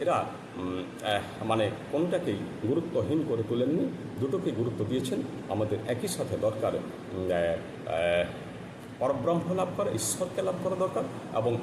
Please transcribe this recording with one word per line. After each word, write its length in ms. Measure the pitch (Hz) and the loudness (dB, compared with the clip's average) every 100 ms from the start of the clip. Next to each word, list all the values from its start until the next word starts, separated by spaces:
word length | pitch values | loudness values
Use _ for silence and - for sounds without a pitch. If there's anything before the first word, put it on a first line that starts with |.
এরা, 240 | 147 131 82 - - 92 | 2 2 2 -4 -10 -6
উম, 280 | 92 92 90 - | -4 -2 -4 -4
আহ, 420 | 107 101 92 - | 2 2 0 -4
মানে 260 | 107 113 104 - - | 2 4 4 0 -2
কোনোটাকেই 440 | 143 175 175 160 98 98 - 110 | 0 2 2 0 -2 -2 -4 0
গুরুত্বহীন 560 | 147 170 127 98 156 143 | 2 2 0 2 2 2
করে 140 | 113 107 | 0 0
তোলেননি, 400 | 120 131 170 - - - - | 2 2 2 0 -2 -8 -4
দুটোকে 300 | 135 131 - | 0 0 0
গুরুত্ব 340 | 110 120 107 | 0 0 0
দিয়েছেন। 380 | 107 127 127 147 - - - | 0 0 0 -2 -2 -6 -2
আমাদের 300 | 98 107 101 - | 0 2 0 0
একই 220 | 123 202 | -2 -2
সাথে 280 | - 139 104 | -2 -2 2
দরকার, 360 | 110 110 101 | 0 2 0
উম, 40 | 87 | 0
আহ, 1160 | - - - 95 92 87 85 80 - - - | -4 -8 -6 -2 2 4 4 2 -2 -8 -2
আহ, 300 | 80 87 87 87 - - - - - - - | 2 4 4 2 -2 -10 -10 -12 -12 -12 -2
পরব্রহ্ম 560 | 127 131 123 170 170 | 0 2 2 2 2
লাভ 140 | 185 185 185 | 0 0 0
করা, 140 | 202 | 0
ঈশ্বরকে 520 | 170 - - 180 - | 0 -2 -2 -2 0
লাভ 120 | 190 180 | 0 0
করা 100 | 185 | 0
দরকার 300 | 185 185 190 - - - | 2 2 0 -2 -6 -4
এবং 240 | 113 117 117 | 0 2 2